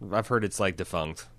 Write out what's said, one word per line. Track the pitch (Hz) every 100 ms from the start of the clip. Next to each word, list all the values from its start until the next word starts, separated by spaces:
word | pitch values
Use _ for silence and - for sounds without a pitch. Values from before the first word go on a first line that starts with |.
| 104
I've | 101 -
heard | 120
it's, | 104 -
like, | 98 87
defunct. | 90 87 80 78 -